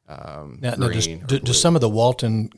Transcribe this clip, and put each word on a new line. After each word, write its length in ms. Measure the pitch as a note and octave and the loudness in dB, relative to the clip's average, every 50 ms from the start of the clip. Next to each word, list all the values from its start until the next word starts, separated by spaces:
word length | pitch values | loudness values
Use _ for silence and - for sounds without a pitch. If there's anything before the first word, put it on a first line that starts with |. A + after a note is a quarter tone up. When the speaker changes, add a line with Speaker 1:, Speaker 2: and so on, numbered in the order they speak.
| _ - | _ -20
Speaker 1:
um, 500 | D2+ C#2+ - D#2 D2 D2+ D2+ D2 C2 - | -18 -16 -16 -14 -14 -14 -16 -16 -12 -8
Speaker 2:
Now, 120 | C3 B2 A#2+ | -6 -4 -2
now, 140 | - - F2+ | 0 0 0
does, 180 | F2 A2 G#2 | 0 0 -2
Speaker 1:
Green, 160 | E2 E2 E2 | -4 -4 -6
or 40 | - | -4
Speaker 2:
do, 120 | B2+ C3+ C3 | -2 -2 0
do 60 | - | 0
Speaker 1:
Blue. 80 | A#2+ A#2 | 0 2
Speaker 2:
some 200 | - - E3+ E3+ | 4 4 4 4
of 60 | D3+ | 4
the 60 | A#2+ G#2+ | 4 2
Walton 600 | G#2+ A2+ A#2 B2+ B2+ - B2 A2+ A2 A2 A2 - - | 2 4 2 2 2 0 0 0 0 0 -2 -4 -8